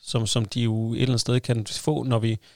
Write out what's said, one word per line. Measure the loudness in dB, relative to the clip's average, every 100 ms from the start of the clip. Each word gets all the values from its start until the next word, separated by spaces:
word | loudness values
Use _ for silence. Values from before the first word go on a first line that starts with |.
som, | -4 -2 0
som | 0 0
de | 0
jo | 0 0 0
et | 0
eller | 2
andet | 2
sted | 2 0
kan | 2 -2 -2
få, | -4 -2 -2
når | 2 2
vi, | 2 -2 -6